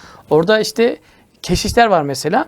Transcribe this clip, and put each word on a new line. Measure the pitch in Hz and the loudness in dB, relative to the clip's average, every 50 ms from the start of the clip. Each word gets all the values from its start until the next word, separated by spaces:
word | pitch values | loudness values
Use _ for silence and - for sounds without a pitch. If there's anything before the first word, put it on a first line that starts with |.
| - - - - - - | -20 -20 -20 -20 -6 -2
Orada | 156 151 170 180 214 220 | 0 0 2 2 0 0
işte | 214 214 - - 226 247 302 - _ _ _ _ _ _ _ _ | 0 -4 -2 -2 0 0 -2 -4 _ _ _ _ _ _ _ _
keşişler | - - - - - 208 - 233 233 226 | -6 -4 -4 -2 -2 -2 2 2 4 4
var | 196 165 | 4 2
mesela. | 147 143 135 131 - 147 180 247 330 | 0 -2 -6 -6 -4 -2 -2 -2 -2